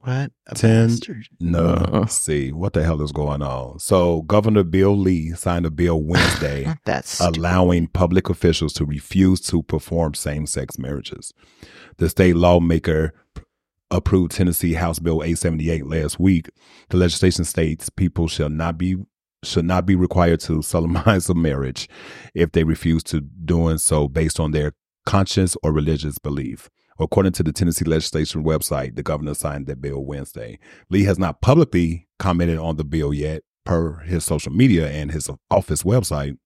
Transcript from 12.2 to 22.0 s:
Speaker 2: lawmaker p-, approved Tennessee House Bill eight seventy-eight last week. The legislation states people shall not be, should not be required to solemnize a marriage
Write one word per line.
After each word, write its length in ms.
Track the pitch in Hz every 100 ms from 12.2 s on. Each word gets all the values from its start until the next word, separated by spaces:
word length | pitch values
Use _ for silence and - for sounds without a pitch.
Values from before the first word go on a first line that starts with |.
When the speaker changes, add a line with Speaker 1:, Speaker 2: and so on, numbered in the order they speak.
| 92 85
Speaker 2:
lawmaker 760 | 87 87 85 82 82 78 78 - _ -
p-, 60 | - _ _ _ _
approved 400 | 90 - 95 85
Tennessee 420 | - 90 85 87 82
House 240 | 85 80
Bill 220 | 82 80
eight 140 | 78 82
seventy-eight 480 | 90 80 78 82 69
last 300 | 80 76 -
week. 300 | 92 90 80 _ _ - _
The 80 | 90
legislation 460 | 90 - 92 85
states 460 | 82 - 80 80 -
people 400 | - 90 - 82
shall 200 | - 76
not 280 | 76 82 82
be, 180 | 90 92 101 _ _ _
should 220 | - - 82
not 200 | 90 90
be 100 | 92
required 440 | 90 92 85 82
to 200 | - 78
solemnize 680 | 76 90 82 87 82 101 82
a 40 |
marriage 560 | 87 82 69 67 64 - -